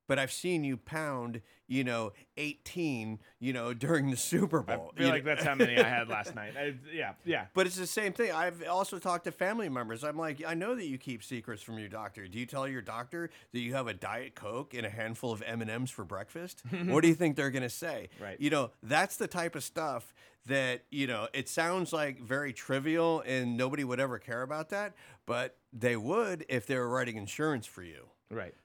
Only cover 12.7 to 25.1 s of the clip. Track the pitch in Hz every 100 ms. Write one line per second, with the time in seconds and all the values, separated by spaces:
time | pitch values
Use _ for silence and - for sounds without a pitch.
12.7 | 127 110 113 123 170 165 - - 123 120
13.7 | 135 123 92 98 113 135 - 101 120 147
14.7 | 123 107 110 110 120 123 107 113 117 110
15.7 | 117 127 - 92 98 107 165 180 - 120
16.7 | 180 180 170 165 160 165 143 139 131 123
17.7 | - 165 120 90 - 101 92 147 147 120
18.7 | _ 110 151 190 - 202 180 170 156 -
19.7 | 170 156 127 - - - _ 120 135 127
20.7 | 123 - 147 131 110 113 135 131 - 165
21.7 | 185 170 156 147 127 117 135 143 - -
22.7 | 135 151 165 165 160 123 131 123 120 131
23.7 | 147 131 123 135 113 - 117 131 151 156
24.7 | 202 208 - -